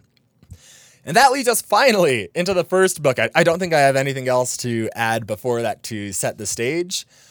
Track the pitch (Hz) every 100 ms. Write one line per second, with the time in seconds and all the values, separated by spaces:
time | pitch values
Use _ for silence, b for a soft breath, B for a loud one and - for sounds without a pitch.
0 | _ _ _ _ _ B B B B B
1 | - 175 262 269 240 226 - 208 269 214
2 | 175 123 95 - 180 185 165 185 190 -
3 | 147 123 113 160 170 170 180 160 139 135
4 | 139 135 127 127 127 - 123 117 110 -
5 | 113 113 110 107 127 117 117 101 - 110
6 | 101 92 131 107 104 - 117 160 180 185
7 | - b b